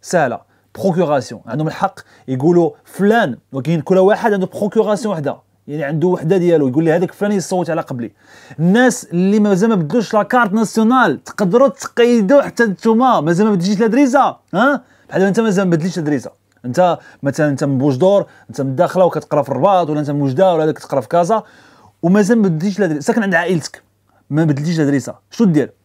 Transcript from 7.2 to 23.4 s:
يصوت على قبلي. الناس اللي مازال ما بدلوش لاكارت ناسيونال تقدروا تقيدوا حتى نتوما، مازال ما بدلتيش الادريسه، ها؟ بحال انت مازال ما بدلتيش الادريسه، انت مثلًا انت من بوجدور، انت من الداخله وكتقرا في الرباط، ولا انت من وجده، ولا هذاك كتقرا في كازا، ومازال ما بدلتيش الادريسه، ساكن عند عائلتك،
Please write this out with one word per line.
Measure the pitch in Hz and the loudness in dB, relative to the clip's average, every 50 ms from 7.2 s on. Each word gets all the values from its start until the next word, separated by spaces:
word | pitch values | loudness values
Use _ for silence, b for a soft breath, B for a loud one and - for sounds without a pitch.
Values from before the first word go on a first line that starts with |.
| 196 208 208 | -4 -2 -2
يصوت | 196 175 - 196 180 175 143 | -2 -2 -4 -4 -4 -4 -4
على | 165 165 | -4 -6
قبلي. | 160 - 143 123 120 107 _ B B B B B B B B B | -6 -8 -8 -10 -10 -10 _ B B B B B B B B B
الناس | 156 175 190 233 247 254 - - - | 0 2 4 4 4 2 0 -2 -8
اللي | - - 175 185 190 202 220 | -6 -2 0 0 2 2 2
مازال | 208 208 202 175 196 233 | 2 2 2 2 2 2
ما | 226 | 2
بدلوش | 190 165 143 156 247 208 - - | 0 -2 0 -2 -2 -2 0 0
لاكارت | 214 202 202 - 202 233 202 180 | -2 0 2 0 0 0 2 0
ناسيونال | 226 226 185 - 226 220 220 254 262 240 190 139 107 _ | -2 -2 0 0 0 2 2 4 2 2 2 0 -2 _
تقدروا | - - - 208 180 175 240 269 269 | -14 -8 -4 -2 0 2 4 2 2
تقيدوا | - - - - _ - 240 240 240 233 208 185 285 285 - | 0 -4 -14 -12 _ 0 2 2 4 2 4 4 4 4 4
حتى | - - - 240 | 2 0 0 0
نتوما، | 220 185 - - 226 226 220 254 262 233 180 | 0 0 -2 0 2 2 4 4 2 2 2
مازال | 143 156 170 165 214 | 2 0 0 2 2
ما | 220 208 | 2 2
بدلتيش | 185 170 190 214 180 | 0 0 -2 0 0
الادريسه، | 233 226 202 262 294 262 233 285 247 190 - - _ _ - | 0 0 2 2 2 4 4 2 2 2 -2 -6 _ _ -2
ها؟ | 175 226 277 285 262 b b b b b b | 0 0 2 0 -2 b b b b b b
بحال | - - 190 | -2 -2 0
انت | 202 180 220 | 0 0 0
مازال | 226 226 196 180 202 | 0 0 0 0 0
ما | 185 | 0
بدلتيش | 170 160 151 190 165 180 | 0 0 -2 -4 -6 -4
الادريسه، | 160 147 147 131 - - _ _ _ _ _ _ _ | -4 -2 -4 -4 -4 -10 _ _ _ _ _ _ _
انت | 123 120 170 180 175 160 139 B B B B - | -6 0 2 2 2 2 -2 B B B B -6
مثلًا | 139 135 - 156 151 | -6 -2 0 0 0
انت | 139 127 160 | 0 -2 -2
من | 143 139 127 | -2 0 0
بوجدور، | 131 147 135 127 156 185 202 202 170 b b b b b | 0 0 0 2 2 2 2 2 0 b b b b b
انت | - - | -8 -6
من | 139 135 | -6 -6
الداخله | 131 127 175 160 - 185 180 | 0 0 0 0 2 2 2
وكتقرا | 170 - 160 - _ - 151 139 | 2 2 -2 -6 _ -2 -2 -2
في | - | -2
الرباط، | 139 123 139 196 202 180 175 151 | -4 0 2 2 2 2 0 0
ولا | 151 147 | -2 -4
انت | 151 143 | -4 -4
من | 147 143 143 | -2 -2 -2
وجده، | 135 127 143 190 190 175 | -2 0 2 2 2 2
ولا | 160 156 | 2 0
هذاك | 160 151 | -2 -2
كتقرا | - - - - 139 | -4 -8 -6 -4 -4
في | 123 - | -4 0
كازا، | - 170 175 165 220 220 - b b b b b b b b b b _ - | 0 0 2 2 0 -2 -4 b b b b b b b b b b _ 0
ومازال | 170 185 214 208 180 240 233 | 2 4 4 4 4 2 2
ما | 208 196 | 2 2
بدلتيش | 165 156 160 208 190 208 | 0 0 -2 -4 -2 0
الادريسه، | 208 175 156 147 - | -2 -2 -2 -4 -2
ساكن | - 233 240 208 | -2 -2 0 0
عند | 196 185 | 0 -2
عائلتك، | 165 | -2